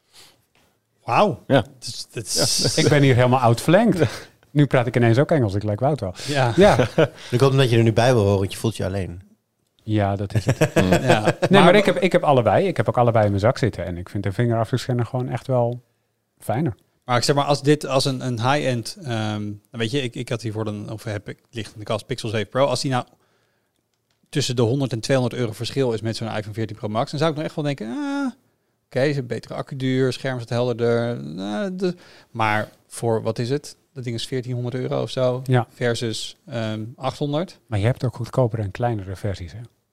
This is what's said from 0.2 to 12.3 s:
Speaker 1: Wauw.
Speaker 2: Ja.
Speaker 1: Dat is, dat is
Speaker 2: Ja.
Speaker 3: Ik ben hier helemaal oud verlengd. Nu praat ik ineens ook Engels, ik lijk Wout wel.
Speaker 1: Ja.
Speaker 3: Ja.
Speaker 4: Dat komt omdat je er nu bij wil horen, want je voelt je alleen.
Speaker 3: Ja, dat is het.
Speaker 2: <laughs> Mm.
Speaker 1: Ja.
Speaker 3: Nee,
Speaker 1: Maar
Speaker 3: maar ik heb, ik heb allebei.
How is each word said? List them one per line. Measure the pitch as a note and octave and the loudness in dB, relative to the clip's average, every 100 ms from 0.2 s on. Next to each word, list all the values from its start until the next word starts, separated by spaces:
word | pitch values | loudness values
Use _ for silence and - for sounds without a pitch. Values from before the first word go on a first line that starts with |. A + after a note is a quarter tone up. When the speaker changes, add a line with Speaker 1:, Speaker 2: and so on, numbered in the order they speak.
| - _ _ _ _ _ _ _ | -20 _ _ _ _ _ _ _
Speaker 1:
Wauw. | - B2 G#3 B2+ - | -2 2 2 0 2
Speaker 2:
Ja. | C3+ | 2
Speaker 1:
Dat | - - - | 2 -12 -14
is, | - - | -14 -12
dat | - | -12
is | G#2+ - D3 - - | -4 0 0 0 0
Speaker 2:
Ja. | - | 2
Speaker 3:
Ik | D#3 | 4
ben | D3 | 6
hier | C#3 | 6
helemaal | A#2+ B2 C3 | 6 6 6
oud | A#2+ A#2 | 4 4
verlengd. | - F3+ A#3 F3+ C3+ - - _ _ | 4 6 6 2 0 -2 -16 _ _
Nu | C#3+ C#3 | 2 4
praat | C3+ A#2+ | 4 2
ik | B2 | 4
ineens | A#2 A2+ | 4 4
ook | D3 | 4
Engels, | D#3+ A2+ | 2 2
ik | G2 | 0
lijk | G#2 G#2 | -2 0
Wout | C3 D3+ | 0 0
wel. | F#2+ - - | -4 -8 -4
Speaker 1:
Ja. | C#3+ B2 A#2 | 0 2 6
Speaker 3:
Ja. | G3+ B2+ A#2+ - | 6 6 2 2
Speaker 4:
Dat | D3 - - B2 | 0 0 -4 2
komt | C3+ | 4
omdat | C3+ B2+ | 4 4
je | A#2 | 6
er | |
nu | A2+ | 4
bij | G#2+ B2 | 4 4
wil | B2 | 4
horen, | G2+ G2+ | 4 2
want | G2 | 0
je | - | -2
voelt | A2+ - | -4 -2
je | |
alleen. | F#2+ G2 E2+ F2 - _ _ _ _ _ | -4 -4 -6 -10 -18 _ _ _ _ _
Speaker 3:
Ja, | - G#2+ G2 G2+ | -2 0 0 -2
dat | G2+ | -2
is | G#2 | -2
het. | - B2 | 0 0
Speaker 2:
<laughs> | D#3 | 2
Mm. | - F#2 | 2 2
Speaker 1:
Ja. | - B2+ G#2+ | 2 2 0
Speaker 3:
Nee, | G#2+ - F3+ | 0 -2 4
Speaker 1:
Maar | G3 | 6
Speaker 3:
maar | F3 | 8
ik | G3+ | 6
heb, | G3 F3+ | 4 0
ik | F#3 | 0
heb | F3 | 2
allebei. | D3+ | 4